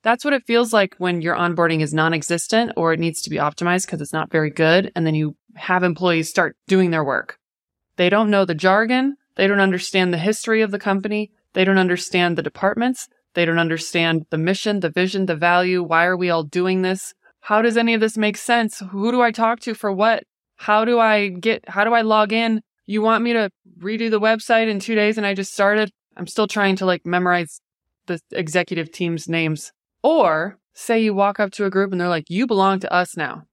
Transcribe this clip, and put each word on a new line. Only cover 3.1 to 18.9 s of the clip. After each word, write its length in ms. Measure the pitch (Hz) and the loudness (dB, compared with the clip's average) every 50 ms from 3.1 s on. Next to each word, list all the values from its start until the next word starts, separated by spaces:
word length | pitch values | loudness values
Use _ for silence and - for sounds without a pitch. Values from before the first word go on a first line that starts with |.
| 151 - - | -4 -6 -8
to 60 | - | -6
be 80 | 151 | -4
optimized 500 | 147 147 147 147 - 175 175 180 185 - | -2 -2 -2 -2 -2 0 0 0 0 0
'cause 120 | - - 165 | -4 -8 -8
it's 140 | 147 - - | -8 -6 -6
not 180 | 160 156 - | -6 -4 0
very 180 | - 160 156 151 | 0 0 0 0
good. 420 | 143 - 160 160 165 185 196 - _ | 0 2 4 4 4 4 2 0 _
And 100 | - 160 | -2 0
then 100 | 160 156 | 0 0
you 200 | 151 156 151 - _ _ _ _ | 0 -2 -2 -6 _ _ _ _
have 280 | - - - 185 185 180 | -14 -2 0 0 2 2
employees 460 | 180 160 156 180 180 170 165 160 - | 0 0 0 0 0 2 0 -2 -2
start 260 | - - 170 151 - _ _ | 0 0 0 0 -4 _ _
doing 240 | - 190 185 185 175 | 2 2 4 4 2
their 120 | 165 160 151 | 0 0 -2
work. 360 | 135 131 - - - - _ _ _ _ _ _ _ _ _ _ _ _ | -2 -2 -4 -4 -8 -18 _ _ _ _ _ _ _ _ _ _ _ _
They 120 | - 180 180 | 0 2 2
don't 200 | 202 208 226 208 | 4 2 2 2
know 160 | 208 196 190 | 2 2 2
the 100 | 185 170 | 0 -2
jargon. 600 | 156 185 185 190 208 226 226 254 247 262 277 277 _ _ _ _ | 0 2 2 4 4 2 0 0 0 0 -2 -4 _ _ _ _
They 120 | - 196 | 0 2
don't 120 | 196 202 202 | 2 4 4
understand 540 | 196 190 180 180 185 - - 190 185 180 175 | 2 2 2 -2 -4 -2 0 0 2 2 0
the 60 | 165 | 0
history 420 | 165 208 220 - - 233 220 220 | 0 -2 -2 -2 -2 -2 0 0
of 100 | 220 202 | 0 0
the 80 | 196 196 | -2 -4
company. 520 | - 208 196 196 196 208 208 208 214 208 _ _ _ _ _ | -2 -2 -2 -2 -2 -4 -4 -4 -6 -8 _ _ _ _ _
They 120 | 190 185 | 0 2
don't 140 | 190 190 190 | 4 4 4
understand 580 | 185 180 180 175 - - - 180 175 175 170 | 4 2 0 -2 -4 -2 0 0 2 2 0
the 60 | 160 151 | -2 -4
departments. 680 | 147 _ - 190 196 208 226 233 254 254 - - _ _ _ _ _ _ | -6 _ -2 -2 0 0 0 -2 -2 -2 -6 -12 _ _ _ _ _ _
They 100 | 175 170 | 0 0
don't 160 | 165 165 170 | 2 2 0
understand 680 | 165 160 165 160 160 - - 170 165 165 160 160 156 _ | 0 0 -2 -4 -6 -4 -2 0 0 2 0 -2 -2 _
the 80 | 165 | -4
mission, 420 | 160 160 175 190 - - 220 208 202 | -2 0 0 -2 -2 -2 -2 -2 -2
the 100 | 180 160 | -2 -2
vision, 360 | 156 180 180 190 196 196 190 | 0 0 -2 0 0 -2 -2
the 100 | 180 170 | -2 -2
value. 480 | 147 170 175 175 180 180 185 185 180 175 | 0 2 2 4 2 2 2 0 -2 0
Why 220 | 156 165 165 170 | 0 2 2 4
are 120 | 180 185 | 2 2
we 120 | 175 180 180 | 0 0 0
all 140 | 170 165 160 | 0 -2 -2
doing 400 | 147 - 180 180 185 190 190 185 | -2 -2 -2 0 0 0 0 0
this? 300 | 185 190 190 - - - _ _ _ _ _ | 0 -2 -4 -8 -16 -18 _ _ _ _ _
How 200 | _ - 208 214 | _ 0 2 2
does 140 | 226 233 220 | 2 2 2
any 180 | 233 233 233 226 | 2 2 2 2
of 60 | 220 | 2
this 180 | 220 220 - | 0 0 0
make 200 | 220 214 208 202 | 0 -2 -2 -2
sense? 420 | - - - 240 233 226 214 - - 196 185 | -4 -2 0 0 0 0 -2 -6 -10 -14 -10